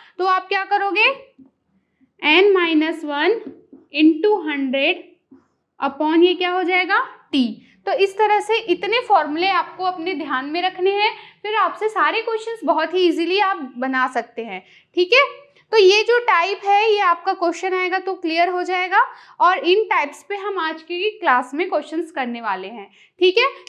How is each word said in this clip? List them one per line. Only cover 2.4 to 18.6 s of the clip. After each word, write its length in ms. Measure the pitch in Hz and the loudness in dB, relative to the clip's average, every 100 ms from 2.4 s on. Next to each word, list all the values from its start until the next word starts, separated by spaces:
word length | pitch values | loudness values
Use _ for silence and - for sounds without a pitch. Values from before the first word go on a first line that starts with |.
| 403 381 | 4 4
minus 420 | 339 311 311 320 | 2 0 0 -4
one 300 | 294 285 330 453 - - _ - _ 285 | -6 -2 -2 -2 -6 -18 _ -20 _ 4
into 360 | 311 311 415 415 302 | 4 4 2 0 -2
hundred 460 | 285 269 269 294 359 - _ _ - _ _ _ - 277 | -4 -2 0 0 -2 -8 _ _ -20 _ _ _ -8 -6
upon 320 | 277 311 330 | -2 0 4
ये 120 | 349 | 4
क्या 160 | 359 359 | 4 -2
हो 120 | 359 | -2
जाएगा, 420 | 349 370 359 415 | 0 0 0 0
टी। 640 | - - _ 285 233 214 _ _ - | -2 -10 _ -2 -2 -4 _ _ -4
तो 60 | |
इस 260 | 349 381 - | 0 0 2
तरह 220 | 427 415 | 2 2
से 180 | - 453 | 0 -2
इतने 420 | 453 349 392 453 | 0 -2 0 -2
फॉर्मूले 480 | 494 381 302 302 370 | 2 2 2 0 0
आपको 360 | 359 - - | 0 -2 -4
अपने 300 | 370 359 330 | -4 -4 -6
ध्यान 320 | 294 294 262 277 | -6 -4 -6 -4
में 160 | 330 | -4
रखने 280 | 370 359 370 | -4 -2 0
हैं, 260 | 403 427 480 - _ | 2 0 -4 -12 _
फिर 120 | 415 | -6
आपसे 340 | 427 359 - 427 | -2 -2 -2 -4
सारे 340 | 427 302 415 | 0 0 0
क्वेश्चंस 380 | 453 440 453 453 | -4 -6 -6 -4
बहुत 300 | 302 302 320 | -2 0 0
ही 40 | 359 | 2
ईजीली 400 | 359 302 330 381 | 2 2 0 0
आप 360 | 381 381 254 247 | 0 -2 -8 -6
बना 300 | 262 262 262 | -4 -2 -2
सकते 360 | 254 226 - | -2 -8 -10
हैं। 240 | 226 196 - _ _ | -12 -12 -16 _ _
ठीक 160 | - 359 | -2 2
है, 120 | 480 523 - - _ _ | 4 2 -2 -20 _ _
तो 60 | 440 | 6
ये 260 | 370 415 | 6 6
जो 160 | 427 480 | 4 2
टाइप 420 | 480 349 359 392 | 2 2 0 -2
है, 280 | 392 403 440 | 0 2 4
ये 60 | 415 | 2
आपका 340 | 370 330 370 | 2 0 -2
क्वेश्चन 420 | 381 349 339 381 | -2 -2 -2 -4
आएगा 240 | 370 370 370 | -2 -2 -2
तो 160 | 370 | -4
क्लियर 340 | 370 339 320 349 | -6 -4 0 0
हो 140 | 359 | 0